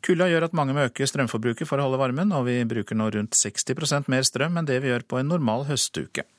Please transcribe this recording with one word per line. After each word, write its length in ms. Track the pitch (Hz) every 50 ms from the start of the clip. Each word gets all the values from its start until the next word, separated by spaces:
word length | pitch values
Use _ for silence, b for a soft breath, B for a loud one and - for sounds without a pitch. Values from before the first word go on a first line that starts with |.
| -
Kulda 240 | - 185 165 180 180
gjør 140 | 170 165 165
at 100 | 165 -
mange 220 | 165 147 135 131
må 100 | 147 139
øke 220 | 120 - - 139
strømforbruket 580 | 135 - 143 135 113 - 113 110 123 117 - 135
for 140 | - - 139
å 100 | 143 135
holde 80 | 131
varmen, 340 | 131 135 127 123 143 185 208
og 140 | 185 143 123
vi 180 | 123 123 123 120
bruker 300 | 113 117 113 101 - 113
nå 160 | 110 107 110
rundt 240 | 107 107 104 107 -
seksti 400 | - - 104 - - - - 135
prosent 340 | 156 160 147 151 143 139
mer 140 | - 131 127
strøm 340 | 131 - - 123 139 160 175 170
enn 60 | 165 143
det 140 | 131 127 139
vi 60 | 135
gjør 180 | 123 120 107
på 100 | _ -
en 120 | 127 131 147
normal 360 | 175 175 147 113 107 123 143
høstuke. 560 | 143 147 127 - - - - 73 - _ - - _ _